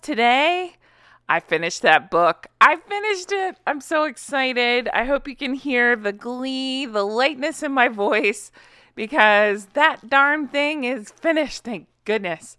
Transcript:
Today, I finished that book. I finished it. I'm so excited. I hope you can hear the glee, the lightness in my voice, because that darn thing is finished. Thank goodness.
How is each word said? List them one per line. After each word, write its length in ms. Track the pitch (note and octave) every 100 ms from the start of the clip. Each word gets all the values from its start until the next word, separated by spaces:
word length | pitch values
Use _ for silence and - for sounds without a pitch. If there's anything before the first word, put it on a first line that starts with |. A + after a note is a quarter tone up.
Today, 760 | - D4+ A#3+ B3+ D4+ F4+ F4+ _ _ _ _ _ _
I 100 | D#3+
finished 440 | - D#3+ E3 -
that 260 | E3 D#3 -
book. 380 | E3+ E3+ D#3+ - _
I 180 | A#3+ D#4
finished 540 | - G4+ G#4 G4 F4+
it. 260 | G4+ F#4+ - -
I'm 120 | D4
so 260 | - D#4
excited. 840 | D4+ B3 - C#4+ C4 B3 A#3+ A#3+ A3+
I 180 | -
hope 220 | A#3 C#4 C#4
you 80 |
can 180 | B3 C#4+
hear 420 | C4 C#4+ B3+ A#3+
the 160 | A#3+ G#3
glee, 760 | G3+ A#3 B3 C4 C4 C4 C4 C4+
the 180 | G#3+
lightness 560 | G3+ G#3+ C4+ C#4+ D4 D#4
in 100 | D4+
my 160 | C4+ B3
voice, 640 | A3 G3+ G#3+ C4+ - - _ - _ _
because 720 | - G#3+ D4+ G#3+ G#3 G#3+ G3+ G3
that 360 | - D4+ C#4+ A3
darn 380 | C4+ C#4 D4+ C#4+
thing 380 | C#4+ C#4+ D4+
is 260 | B3 B3+ G#3
finished. 520 | _ D#4+ D#4+ D4 -
Thank 240 | - G#3 - _
goodness. 540 | - A3 F#3+ D#3+ -